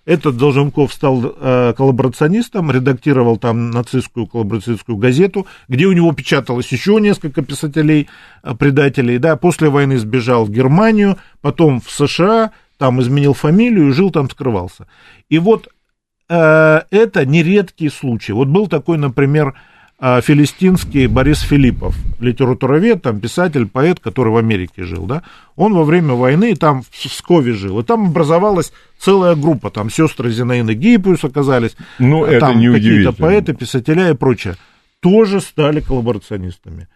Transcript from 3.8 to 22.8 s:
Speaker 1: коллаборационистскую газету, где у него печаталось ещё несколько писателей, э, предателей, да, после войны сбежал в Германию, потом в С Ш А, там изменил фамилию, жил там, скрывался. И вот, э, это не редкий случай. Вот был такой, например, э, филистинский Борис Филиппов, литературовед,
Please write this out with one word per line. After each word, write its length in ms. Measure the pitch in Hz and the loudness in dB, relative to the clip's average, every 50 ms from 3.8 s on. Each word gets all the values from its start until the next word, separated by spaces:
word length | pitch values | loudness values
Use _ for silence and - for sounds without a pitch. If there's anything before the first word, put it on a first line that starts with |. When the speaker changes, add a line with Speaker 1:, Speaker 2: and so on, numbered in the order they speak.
| 120 - - 127 120 - - 120 110 | -4 -4 -4 -4 -4 -6 -8 -10 -10
Speaker 1:
коллаборационистскую 680 | 90 - 117 110 98 110 107 - 120 117 101 - - 117 98 | -6 -6 -6 -4 -4 -6 -6 -6 -6 -8 -6 -8 -8 -6 -2
газету, 480 | 113 127 123 147 190 196 - 196 190 - - - _ - | 0 2 2 2 2 0 0 -6 -8 -10 -14 -20 _ -6
где 180 | 127 123 170 | -2 0 2
у 60 | 196 | 2
него 200 | 190 170 170 170 | 2 2 2 2
печаталось 600 | 143 - 135 - 165 139 127 - 123 123 123 - | 0 -2 -4 -2 -2 -2 -2 -4 -6 -6 -6 -6
ещё 260 | 135 117 - 196 208 220 | -10 -6 -2 0 0 2
несколько 440 | 208 208 196 - - 151 - 165 | 2 0 0 -2 -6 -8 -6 -6
писателей, 680 | 139 - 143 - 165 151 139 160 151 151 156 151 139 - - - - - - _ | -6 -6 -8 -8 -8 -6 -2 -2 0 2 2 0 0 -4 -10 -20 -20 -20 -20 _
э, 120 | - 143 120 | -14 -12 -4
предателей, 640 | - 147 143 135 143 143 139 120 143 123 120 120 123 | -2 0 2 2 2 2 2 0 0 -2 0 0 0
да, 180 | 131 165 156 | 0 0 0
после 320 | - - 175 156 - 160 147 | 0 0 0 0 2 0 2
войны 300 | 135 143 139 135 135 123 | 2 2 0 0 0 -2
сбежал 460 | 110 110 113 127 110 127 123 117 110 | -2 -2 -4 -2 0 0 0 0 0
в 40 | 104 | 0
Германию, 680 | 101 120 131 131 147 185 220 226 220 208 202 196 180 - - _ _ _ | 0 0 2 2 2 4 4 2 2 2 2 0 0 -2 -8 _ _ _
потом 380 | - 143 - - 170 151 131 120 | -6 -4 0 2 2 2 2 0
в 100 | - - | -4 -8
С 160 | - - 147 131 | -4 -2 -2 -2
Ш 160 | - - 170 202 226 226 220 | 0 0 0 2 2 0 0
А, 60 | 220 - _ _ _ _ - | -2 -6 _ _ _ _ -4
там 220 | 143 131 127 127 | -2 0 0 0
изменил 340 | 127 123 139 143 143 143 135 | 0 0 0 2 2 2 0
фамилию, 580 | - - 151 165 208 233 247 226 190 147 139 | 0 0 2 2 2 2 2 2 2 2 2
жил 180 | 127 151 196 190 | 2 2 0 0
там, 180 | 156 160 139 123 | 0 -2 -4 -4
скрывался. 560 | - - 139 131 110 92 90 90 - - - - _ _ _ - - _ _ _ | -6 -6 -6 -4 -4 -4 -6 -10 -14 -20 -20 -20 _ _ _ -20 -20 _ _ _
И 120 | 151 160 | 0 0
вот, 280 | 170 220 220 - - - _ _ _ _ _ _ _ _ _ _ _ - | 2 2 0 0 -2 -8 _ _ _ _ _ _ _ _ _ _ _ -2
э, 500 | 170 170 160 156 156 160 156 156 156 156 - - | 0 2 4 4 6 6 6 4 4 2 0 0
это 360 | 190 208 233 226 - 185 139 | 2 2 2 2 0 -2 0
не 160 | 127 147 170 | 2 2 2
редкий 460 | 160 170 196 208 185 - - - 160 143 | 2 2 2 0 0 -2 -6 -6 -6 -6
случай. 440 | - - - 131 113 104 - - | -6 -6 -6 -6 -4 -4 -6 -4
Вот 140 | 98 113 139 135 | -2 -2 0 0
был 200 | 151 202 214 170 | 0 0 0 -2
такой, 280 | 175 147 - - 170 156 | -4 -4 -2 -2 -2 -2
например, 560 | 143 135 117 - 139 139 147 151 147 135 - - _ _ _ _ _ _ _ _ | -2 -2 -2 0 0 0 2 0 0 -2 -6 -10 _ _ _ _ _ _ _ _
э, 200 | 135 127 123 123 | 0 0 0 2
филистинский 880 | 120 - 151 147 147 - - - 185 185 185 170 - - - 139 131 123 | 2 2 4 4 2 2 0 0 2 2 2 2 -2 -2 0 0 0 2
Борис 320 | 110 - - 151 151 - | 2 2 2 2 0 0
Филиппов, 560 | - - 147 143 135 120 90 - 104 95 - - - - - - | 0 0 2 2 2 2 0 -2 -4 -6 -6 -4 -4 -6 -4 -2
литературовед, 840 | 117 123 113 - 135 120 127 - 139 127 139 156 | -4 -4 -2 0 0 -2 0 -2 0 0 0 2